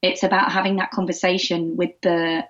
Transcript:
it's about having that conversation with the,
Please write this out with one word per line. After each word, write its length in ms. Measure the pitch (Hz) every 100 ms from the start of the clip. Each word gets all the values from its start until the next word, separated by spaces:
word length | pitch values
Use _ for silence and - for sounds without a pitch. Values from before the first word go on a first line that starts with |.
it's 220 | 185 185
about 280 | 190 185 -
having 240 | 190 190 196
that 140 | 185
conversation 840 | - 185 170 180 185 - 170 165 165
with 140 | 175 -
the, 440 | 185 170 165 165 -